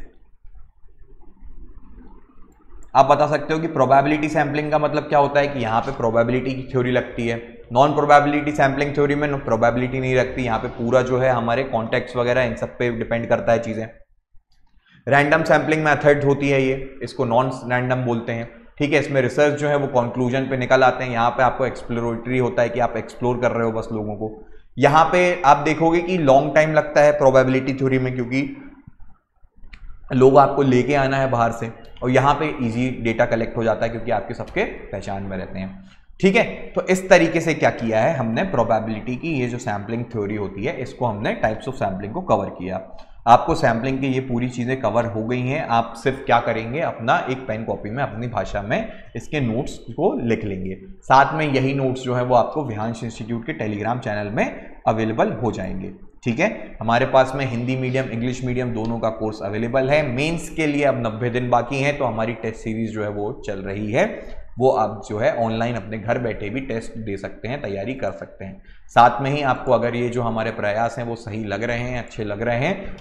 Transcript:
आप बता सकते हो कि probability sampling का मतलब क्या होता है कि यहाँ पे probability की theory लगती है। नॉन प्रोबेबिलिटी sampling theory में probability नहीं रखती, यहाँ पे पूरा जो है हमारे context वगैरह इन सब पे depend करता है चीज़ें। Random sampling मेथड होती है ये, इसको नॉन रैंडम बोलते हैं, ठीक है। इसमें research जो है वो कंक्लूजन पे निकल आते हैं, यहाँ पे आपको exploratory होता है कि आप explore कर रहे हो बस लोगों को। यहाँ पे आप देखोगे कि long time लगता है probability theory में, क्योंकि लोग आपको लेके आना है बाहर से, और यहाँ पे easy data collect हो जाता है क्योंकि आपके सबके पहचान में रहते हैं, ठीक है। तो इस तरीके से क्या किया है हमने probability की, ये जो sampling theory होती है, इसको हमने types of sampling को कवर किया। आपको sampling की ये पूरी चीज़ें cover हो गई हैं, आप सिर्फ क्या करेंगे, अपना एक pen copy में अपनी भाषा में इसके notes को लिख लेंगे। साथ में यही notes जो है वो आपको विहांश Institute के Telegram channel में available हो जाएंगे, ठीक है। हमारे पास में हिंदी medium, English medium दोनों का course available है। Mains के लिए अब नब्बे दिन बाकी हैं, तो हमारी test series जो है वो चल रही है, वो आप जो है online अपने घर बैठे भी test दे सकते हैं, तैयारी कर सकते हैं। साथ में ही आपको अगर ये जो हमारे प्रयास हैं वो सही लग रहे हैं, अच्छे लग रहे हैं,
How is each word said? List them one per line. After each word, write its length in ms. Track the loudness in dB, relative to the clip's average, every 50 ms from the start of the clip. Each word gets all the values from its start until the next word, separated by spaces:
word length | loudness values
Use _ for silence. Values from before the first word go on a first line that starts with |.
| -16 -16 -18 -20 -20 -20 -20 -20 -20 -18 -16 -18 -18 -20 _ _ -20 -20 -20 -20 -20 -20 -20 -20 -20 -20 -20 -16 -16 -14 -12 -12 -14 -14 -14 -16 -18 -18 -18 -18 -20 -20 -20 -20 -20 -20 -20 -20 -20 -20 _ _ -20 -18 -16 -16 -10 2 4
आप 120 | 6 6
बता 200 | 6 4 2 2
सकते 280 | 2 0 -2 -2 -4 -4
हो 60 | -4
कि 60 | -4
probability 600 | -2 0 0 2 4 6 4 4 4 2 0 -2 -2
sampling 420 | 0 0 0 0 -2 -2 -2 0
का 80 | 0 0
मतलब 240 | 0 0 -2 -4
क्या 160 | -2 2 2 2
होता 220 | 2 4 2 2
है 80 | 2 2
कि 100 | 0 -4
यहाँ 220 | -2 0 0 0
पे 120 | -2 -2
probability 640 | -2 -2 0 2 2 2 2 2 0 0 -2 -2 -6
की 80 | -6 -6 -2
theory 180 | -2 0 0 2
लगती 360 | 0 0 0 -2 -4 -4 -4 -4
है। 80 | -4 -4 -8 -12 -18 -20 -12 0
नॉन 220 | 2 4 4 4 4
प्रोबेबिलिटी 580 | 2 6 8 8 8 8 4 0 0 -2 -2
sampling 420 | 0 2 2 2 2 0 -2 0 2
theory 200 | 2 2 2 2
में 300 | 0 0 -2 -2 -2 0
probability 560 | 0 2 4 4 2 2 2 0 -2 -2 -2
नहीं 140 | 0 2 2
रखती, 260 | 2 2 2 -2 -4
यहाँ 160 | -2 -2 -2 -2
पे 100 | -2 -6
पूरा 340 | -6 -4 0 2 4 4
जो 160 | 4 2 2 2
है 120 | 2 2
हमारे 320 | 2 2 0 0 0 0
context 540 | 0 0 -2 -2 -2 0 -2 -2 -2 -2 -2
वगैरह 260 | 0 0 2 2 2
इन 140 | 0 0 -2
सब 200 | -4 -8 -6 -4 -2
पे 120 | -2 -2
depend 380 | -2 -2 -4 -4 -4 -4 0 0
करता 240 | 0 2 2 2
है 60 | 2 2
चीज़ें। 280 | 0 -2 -6 -8 -8 -10 -14 -18 -20 _ _ _ _ _ -20 -20 _ _ _ _ _ _ _ _ _ _ _ -10 _
Random 360 | 2 4 4 4 4 2 2
sampling 420 | 4 4 2 2 4 2 0 2 2
मेथड 400 | 2 2 4 4 4 4 6 4
होती 240 | 2 2 2 2 2
है 140 | 2 2
ये, 320 | 2 2 0 -2 -6 -10 -12 -12
इसको 220 | -12 -8 -4 -4 -2
नॉन 260 | 2 2 2 2 2 -2 -6 -4
रैंडम 400 | -2 -2 0 0 0 0 0 0
बोलते 280 | -2 -2 -2 -4 -4
हैं, 160 | -6 -6 -8 -10 -14 -20 -20 -14 _ -4
ठीक 140 | 0 2
है। 80 | 2 2
इसमें 200 | 2 2 2 2
research 380 | 2 2 4 4 4 4 2 2
जो 80 | 0 0
है 80 | 2
वो 100 | 0 0
कंक्लूजन 600 | 0 2 0 0 0 0 -2 0 0 0 -2 -2 -2
पे 80 | -2
निकल 260 | -2 2 4 4 6
आते 220 | 6 4 4 2 -2
हैं, 80 | -2
यहाँ 180 | 0 0 2 2
पे 120 | 2 2
आपको 240 | 2 2 2 0 -2
exploratory 720 | -2 -2 -6 -8 -6 -4 -2 -2 -2 -4 -4 -4 -2 0 0
होता 240 | 0 2 2 0
है 60 | 0 0
कि 120 | 0 0
आप 160 | 0 0 -2
explore 420 | -4 -8 -8 -6 -2 -2 0 0 2
कर 120 | 0 0
रहे 160 | 2 2 0
हो 60 | 0
बस 160 | 0 -2 -4 -4
लोगों 220 | -6 -6 -4 -6 -6
को। 320 | -6 -6 -8 -8 -12 -16 -18 -18 -20 -20 -12 0 2
यहाँ 260 | 4 6 6 6 6
पे 380 | 6 4 4 4 4 2 4
आप 140 | 6 6 6
देखोगे 440 | 6 4 2 2 4 4 4 4 2
कि 180 | 2 0 0 4
long 360 | 6 6 6 6 6 4 4
time 180 | 4 4 4
लगता 280 | 2 2 0 4 4 6
है 120 | 6 6
probability 640 | 6 6 6 6 8 8 6 6 4 2 0 -2 -2
theory 240 | 0 0 2 2 2
में, 160 | 0 0 -2
क्योंकि 420 | -4 -4 -2 -2 -2 -2 -4 -6 -12 -16 -18 -20 -20 -20 -20 -18 -16 -16 -16 -18 _ _ _ _ _ -20 -20 _ -20 -18 -18 -16 -16 -14 -14 -14 -14 -8 -2
लोग 260 | 4 6 8 8 10 8
आपको 240 | 8 6 4 2
लेके 320 | 4 4 4 4 4 4 2
आना 220 | 2 2 2 2
है 140 | 0 0 2
बाहर 220 | 2 2 2 0
से, 180 | 0 -4 -8 -10 -10 -12 -18 -18 -10 -4
और 80 | 0 2
यहाँ 240 | 4 6 6 4 4
पे 200 | 2 0 -4 -2 -2 -4
easy 220 | -2 0 0 -2 -2 -2 -2
data 220 | -2 0 2 2 2
collect 320 | 2 0 0 -2 -2 -2
हो 80 | -2 0
जाता 200 | 0 0 0 -2
है 40 | -4
क्योंकि 200 | -4 -4 -4 -2
आपके 240 | -2 -2 -2 -4 -8
सबके 300 | -10 -10 -6 -2 -2 -2
पहचान 580 | -2 -4 -10 -12 -10 -10 -10 -8 -8 -8 -6
में 140 | -6 -6 -6
रहते 220 | -8 -8 -8 -8 -8
हैं, 260 | -10 -10 -12 -14 -18 -20 -20 -20 -20 -20 -2 2
ठीक 160 | 4 4 4
है। 80 | 4 2 0 -4 -10 -12 -6 -6
तो 80 | -2
इस 260 | 0 0 0 0 6 6
तरीके 320 | 6 8 8 4 2 0
से 140 | 0 0 0
क्या 160 | 2 2 2
किया 300 | 2 0 -2 0 2 2
है 140 | 2 2 2
हमने 260 | 0 -2 -2 -2 -2 -2
probability 720 | 0 0 0 2 2 2 0 0 -2 -6 -6 -6 -6 -6
की, 240 | -6 -4 -4 -2 -2
ये 60 | -2
जो 120 | -2 -4 -6
sampling 460 | -6 -6 -6 -4 -6 -6 -6 -6 -6
theory 320 | -4 -4 -4 -2 -2 -2
होती 280 | -4 -4 -6 -6 -6 -4
है, 160 | -4 -4 -6
इसको 240 | -8 -10 -6 -4 -4
हमने 340 | -4 -2 -2 -4 -4 -2 0 0
types 240 | -2 -2 -2 -6 -8
of 140 | -6 -4
sampling 300 | -4 -4 -4 -4 -8 -8
को 80 | -8 -6
कवर 280 | -2 0 0 0 0 -4
किया। 320 | -8 -8 -8 -6 -6 -8 -8 -12 -16 -18 -18 -18 -20 -2 4
आपको 280 | 6 6 6 6 2 0
sampling 440 | 2 2 0 0 0 -2 -4 -2 -2
की 80 | -2
ये 140 | -2 -2 -2
पूरी 280 | -2 -2 -2 -2 -2 -4
चीज़ें 320 | -4 -4 -4 -4 -2 -2
cover 260 | -2 0 2 0 0
हो 180 | 0 -2 -4 -4
गई 160 | -2 -2 -2
हैं, 260 | -2 -2 -4 -4 -2
आप 280 | 0 2 0 0 0 -6
सिर्फ 260 | -4 -2 -2 -2 0 2
क्या 120 | 2 4 4
करेंगे, 400 | 4 0 -2 -2 -4 -6 -4 -4
अपना 460 | -4 -4 -4 -2 0 2 2 2 0 -2
एक 80 | -6 -6
pen 260 | -6 -6 -6 -6 -4
copy 260 | -6 -6 -6 -6 -6
में 120 | -6 -4
अपनी 240 | -4 -4 -6 -6 -8
भाषा 360 | -6 -4 -4 -4 -4 -4 -6
में 300 | -4 -2 -2 -4 -4 -6 -10 -16 -16 -14 -12
इसके 240 | -12 -8 -6 -4 -2
notes 360 | 0 0 0 -2 -4 -6 -8 -12 -14 -10
को 220 | -4 0 0 0 0 0 0 0
लिख 160 | 0 0 -2
लेंगे। 320 | -4 -6 -6 -6 -8 -8 -10 -12 -18 -20 -8
साथ 320 | 2 6 6 6 6 6 2
में 120 | 0 0
यही 280 | 0 0 0 0 0 0
notes 280 | 0 0 -2 -2 -2
जो 120 | -4 -2 -2
है 100 | -2 2
वो 100 | 4 4
आपको 300 | 4 4 2 -2 -4 -4
विहांश 400 | -4 -6 -6 -6 -6 -6 -8 -8
Institute 420 | -10 -10 -10 -8 -6 -6 -6 -6 -6
के 80 | -6 -4
Telegram 460 | -4 -4 -4 -2 -2 -2 -4 -4 -4
channel 260 | -4 -4 -4 -6 -4
में 400 | -2 -2 -2 -2 -4 -10 -14 -18 -18 -4 -2 0
available 440 | 0 0 0 0 0 0 0 0
हो 200 | -2 -2 -2 -2
जाएंगे, 400 | -2 -4 -6 -6 -6 -8 -8 -10 -12 -16 -20 -20 -18 -6 -4
ठीक 160 | -2 0 0
है। 360 | 0 -2 -2 -6 -12 -14 -12 -6
हमारे 260 | -2 0 2 2 2
पास 260 | 4 4 4 4 2 0
में 80 | -4 -4
हिंदी 300 | -4 -4 -4 -4 -4 -4
medium, 320 | -2 -2 -2 -2 -2 -2 -4
English 360 | -4 -4 -4 -4 -4 -4 -4
medium 280 | -4 -2 -2 -2 -2
दोनों 260 | -4 -4 -4 -4 -2 -2
का 100 | -2 -2
course 320 | -2 -2 -4 -4 -4 -4
available 480 | -6 -6 -4 -4 -2 0 0 0 2 2
है। 160 | 2 2 2 0
Mains 400 | -2 -2 -2 -2 -2 -4 -6 -6
के 160 | -4 -2 -2
लिए 180 | 0 0 2 2
अब 220 | 2 2 0 -2
नब्बे 240 | -4 -4 -4 -4 -2
दिन 200 | -2 -2 0 2
बाकी 280 | 2 2 2 0 -2 -2
हैं, 180 | 0 0 0 0
तो 60 | -2
हमारी 280 | -2 -2 -2 -2 -4
test 240 | -4 -6 -6 -8 -8
series 340 | -6 -6 -6 -4 -4 -4 -4
जो 120 | -4 -4
है 60 | -4 -4
वो 240 | -4 -4 -6 -6 -6 -8 -8
चल 120 | -8 -8 -6
रही 320 | -8 -8 -6 -6 -4 -2
है, 140 | 0 0 0 0 -2 -8 -12 -12 -12 -12 -12 -10 -4 2
वो 120 | 2 2
आप 320 | 4 2 0 -2 -4 -8 -10 -8
जो 100 | -4 -2
है 160 | 0 0 0
online 380 | 0 0 0 0 0 -2 -2 -4
अपने 240 | -6 -8 -8 -10 -6
घर 200 | -4 -2 -2 -2
बैठे 300 | -2 -4 -4 -6 -6 -6
भी 100 | -6 -6
test 360 | -6 -6 -6 -6 -8 -8 -10 -8
दे 180 | -6 -6 -6
सकते 320 | -6 -8 -10 -12 -10 -10 -8
हैं, 120 | -8 -8
तैयारी 320 | -8 -8 -6 -6 -6 -6 -6
कर 180 | -6 -6 -6
सकते 320 | -6 -8 -12 -16 -14 -14 -14
हैं। 180 | -14 -14 -16 -18 -20 -20 -20 -16 2
साथ 320 | 6 6 8 8 6 2
में 100 | -2 -2
ही 120 | -2 0
आपको 300 | 0 0 -2 0 2 2
अगर 220 | 2 2 2 0 -2
ये 140 | -2 -2 -2
जो 140 | -2 -2
हमारे 280 | -2 -2 -2 -2 -2 -4
प्रयास 480 | -4 -2 -2 -2 0 0 0 -2 -2 -6
हैं 80 | -6
वो 80 | -6 -8
सही 280 | -8 -8 -8 -8 -6 -6
लग 180 | -4 -4 -4
रहे 160 | -2 -2 -2 -4
हैं, 240 | -4 -6 -6 -8 -8
अच्छे 200 | -8 -8 -8 -6
लग 180 | -6 -6 -4
रहे 160 | -2 -2 0 0
हैं, 380 | 0 -2 -2 -4 -8 -10 -12 -8